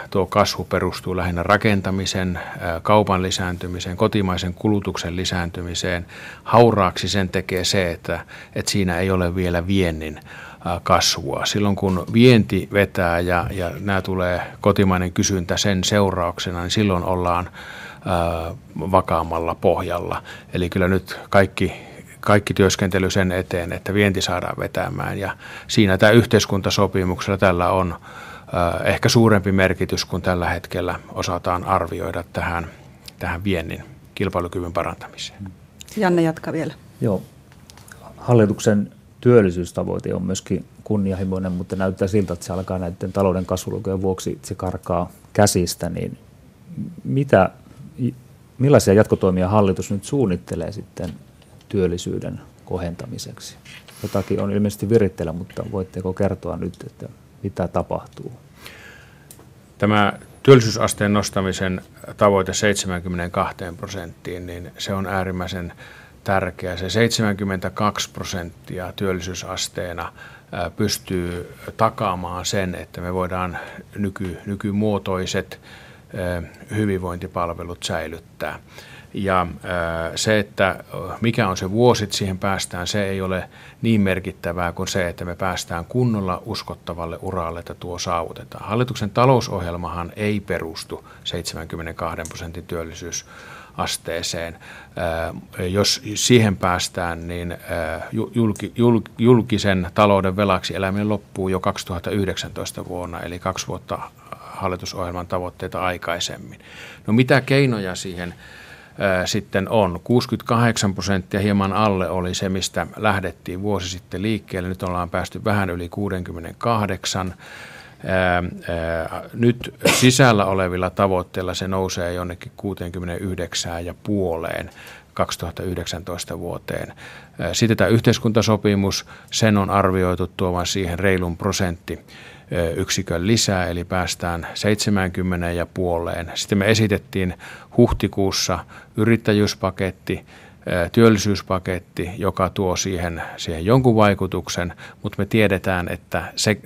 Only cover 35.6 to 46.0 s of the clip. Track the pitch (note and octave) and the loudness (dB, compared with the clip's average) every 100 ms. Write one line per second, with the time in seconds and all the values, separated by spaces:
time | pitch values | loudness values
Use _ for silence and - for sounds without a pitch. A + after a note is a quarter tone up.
35.6 | - - - - F#3+ F3 E3 D#3+ - D#3 | -20 -20 -12 -2 2 2 2 -2 -6 -6
36.6 | D#3+ - - - B2 F#2 - - - - | -6 -10 -16 -4 -2 -2 -4 -20 -20 -20
37.6 | - - - - - - - A#2+ G#2 G#2 | -20 -20 -20 -20 -20 -6 4 6 6 4
38.6 | - G#2 G2+ - - - B2 A#2+ G2 F2 | 2 2 0 -8 -20 0 6 8 8 2
39.6 | F2 - F#2 F#2 - F#2+ F#2 F#2 - G2 | -4 -4 -4 -4 -4 -4 -4 -4 -4 -4
40.6 | - - - G#2 F#2+ F#2 F#2+ F#2 F#2 F2+ | -6 -10 -2 0 0 -2 -2 -2 -2 -4
41.6 | F2+ F#2+ F#2+ F#2 G2 G#2 F2+ F2 - F2+ | -4 -2 -2 0 0 2 0 -4 -6 -6
42.6 | F#2 F#2 F2 F2+ F#2+ G2 G2 F2+ F2+ F#2 | -4 -4 -4 -6 -4 2 2 2 0 -4
43.6 | - G2+ G2 F#2+ F#2+ F#2 - - - G2 | -4 -6 -4 -2 -2 -2 -4 -8 -8 -6
44.6 | F#2 F#2 - F2 F2 - - - G#2 F#2+ | -6 -6 -2 -2 -2 -8 -2 4 6 6
45.6 | F2 - E2+ E2+ | 0 -2 -6 -4